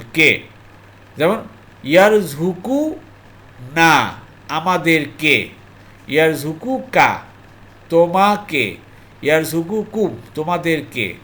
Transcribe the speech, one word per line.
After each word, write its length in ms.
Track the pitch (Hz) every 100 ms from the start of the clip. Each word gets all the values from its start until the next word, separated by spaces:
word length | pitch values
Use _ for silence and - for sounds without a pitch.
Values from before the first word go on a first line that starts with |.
| -
কে। 280 | 160 151 92 - - - - - - - -
যেমন, 280 | 160 143 - - - -
"ইয়ারযুকু 1160 | 131 165 208 214 170 139 180 180 202 277 311 - - - - - - - 123
না", 380 | 156 165 143 104 - - - -
আমাদেরকে। 1000 | 151 180 180 160 160 139 - 151 120 85 - - - - - -
"ইয়ারযুকু 760 | 143 160 147 147 156 240 262 -
কা", 280 | 175 131 92 - - - - - - -
তোমাকে। 880 | 165 170 185 202 208 - 151 104 85 - - - -
"ইয়ারযুকু 640 | 143 160 160 160 165 214 208
কুম", 240 | 220 180 117 -
তোমাদেরকে। 800 | - 156 175 165 156 135 131 98 -